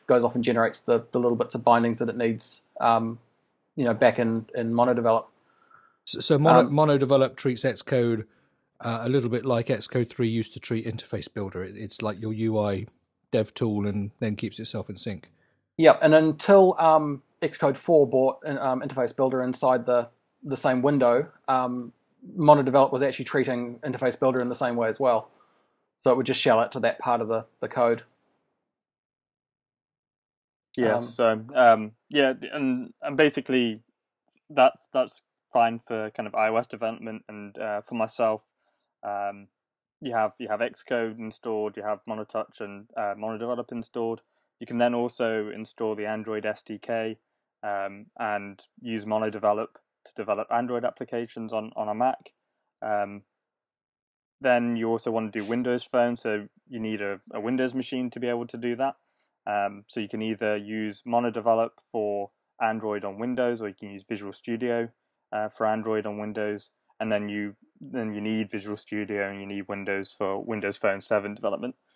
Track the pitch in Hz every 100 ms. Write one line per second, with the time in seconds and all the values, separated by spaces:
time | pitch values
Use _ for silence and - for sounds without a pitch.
0 | - 123 117 120 117 117 113 - - 117
1 | 113 127 123 120 120 120 120 117 117 113
2 | 117 110 117 110 - - _ - 120 113
3 | 113 117 _ _ _ _ _ - 120 113
4 | 123 117 117 113 113 - 113 117 123 120
5 | 117 113 - _ _ _ _ - _ _
6 | - - - 147 156 - 123 147 156 139
7 | 131 135 131 - 139 120 135 113 - 131
8 | 120 113 107 _ _ _ _ - 120 113
9 | 120 135 120 117 127 117 117 113 - 127
10 | 117 - 120 113 110 - - 113 117 113
11 | - 104 - - 98 90 95 101 104 -
12 | 107 98 110 110 113 107 104 98 107 _
13 | _ _ - 120 107 - 117 104 104 101
14 | 101 - 110 104 107 - 110 113 - 95
15 | 113 95 - _ _ _ _ - 160 -
16 | 156 156 156 151 - 196 185 175 165 156
17 | 151 139 _ - 160 - 147 135 - 160
18 | 135 131 131 127 156 139 135 127 135 131
19 | 120 - 131 131 127 123 135 127 120 123
20 | 117 _ _ _ 147 131 143 127 139 143
21 | 123 120 156 _ - 131 127 123 120 -
22 | _ _ - 185 151 151 131 135 135 131
23 | 139 127 127 143 131 123 120 120 139 123
24 | 131 - 131 127 123 120 127 120 113 107
25 | 131 110 - _ _ _ _ _ _ _
26 | 135 127 123 127 135 113 117 127 113 -
27 | 127 117 110 113 110 - 117 127 120 113
28 | - _ _ _ _ _ _ _ _ _
29 | _ _ _ _ _ _ _ _ _ _
30 | _ _ _ _ _ _ _ - 117 107
31 | 120 - 113 110 113 127 120 110 107 -
32 | - 143 135 127 113 147 135 127 123 -
33 | 147 139 151 143 131 131 117 110 _ _
34 | _ _ _ _ _ 143 131 - - 135
35 | 120 - _ _ _ 123 117 113 - 113
36 | 107 - 107 107 110 110 123 110 113 113
37 | 113 110 - 107 101 - 110 104 - 120
38 | 110 - 113 110 _ _ _ _ _ _
39 | 104 101 101 101 101 _ _ _ _ -
40 | 135 117 107 - 104 107 117 - - 120
41 | 113 110 110 - 120 107 107 104 104 104
42 | - 110 107 110 107 - 104 101 107 -
43 | 104 101 110 110 117 120 117 120 110 123
44 | 113 113 _ _ _ - 120 120 120 120
45 | 120 - 117 110 107 101 110 - 113 107
46 | 107 110 107 107 107 104 - 107 - 113
47 | 110 110 _ _ _ - 107 101 98 98
48 | 107 - 113 104 101 98 - _ 123 110
49 | 104 107 110 104 104 104 113 _ _ _
50 | _ - 107 101 - 117 123 120 120 -
51 | 123 120 117 - 110 113 110 - 107 107
52 | 127 - - _ _ _ _ - 110 104
53 | 101 101 _ _ _ _ _ _ _ _
54 | _ _ _ _ 131 120 120 117 113 113
55 | 123 113 110 107 101 120 123 123 - 127
56 | 120 120 117 104 104 _ - 123 110 107
57 | 101 98 - 107 110 127 127 131 120 131
58 | 127 120 120 120 117 120 120 120 135 -
59 | _ _ _ _ - 104 101 101 - -
60 | 104 110 110 107 107 104 104 110 107 101
61 | 123 120 120 113 113 113 113 _ - 113
62 | 104 101 101 _ _ - 113 110 107 104
63 | 101 98 120 127 123 117 107 95 104 98
64 | - 110 101 - - 117 123 117 117 _
65 | _ _ - 107 107 - 110 110 110 110
66 | 107 104 107 107 104 104 - _ _ -
67 | 110 104 104 104 104 101 _ - 143 127
68 | 110 104 107 110 107 107 101 104 - 107
69 | 104 104 98 98 98 101 98 101 98 98
70 | 98 - 98 98 - 110 101 101 107 98
71 | - 107 104 104 107 95 123 - _